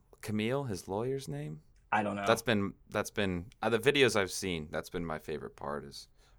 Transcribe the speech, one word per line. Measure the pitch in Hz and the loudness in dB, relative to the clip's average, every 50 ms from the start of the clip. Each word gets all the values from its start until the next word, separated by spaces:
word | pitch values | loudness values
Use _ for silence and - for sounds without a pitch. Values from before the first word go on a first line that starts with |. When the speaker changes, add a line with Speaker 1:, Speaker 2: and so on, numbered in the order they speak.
| - _ - - | -20 _ -18 -12
Speaker 1:
Camille, | - - 104 107 107 113 131 143 139 | -6 -2 0 0 2 2 0 0 -2
his | 123 95 82 - 87 | -2 -4 -4 -4 -2
lawyer's | 95 104 117 131 135 135 135 156 | -2 -2 0 -2 -2 -4 -4 -6
name? | 147 143 151 151 156 156 - - - - _ - | -6 -6 -6 -8 -10 -12 -16 -20 -20 -20 _ -2
Speaker 2:
I | 110 107 | 0 0
don't | 104 104 101 | 2 0 -2
know. | 101 101 | 0 2
Speaker 1:
That's | 107 113 110 | 2 2 4
been, | - 127 110 104 98 95 - - - - | 2 2 2 2 2 -2 -4 -10 -10 -4
that's | - 107 98 - | -2 -2 -2 -2
been, | - 110 101 95 90 87 90 - - - | -2 -2 0 0 0 -2 -4 -8 -6 -4
uh, | 110 113 | 0 2
the | 113 107 | 2 4
videos | 104 - - 143 131 117 110 | 4 4 6 6 6 6 6
I've | 104 95 90 | 4 2 0
seen, | - - 98 95 87 80 76 78 | -2 -4 -2 -2 -2 -2 -4 -4
that's | 78 78 - - | -6 -6 -6 -4
been | - 87 85 | -4 -4 -4
my | 80 78 76 | -4 -6 -6
favorite | - - 78 69 - - - | -6 -6 -6 -6 -6 -10 -10
part | - - 71 73 71 69 | -8 -6 -6 -6 -6 -6
is | 71 69 - - - _ _ - _ - | -10 -14 -16 -18 -18 _ _ -20 _ -20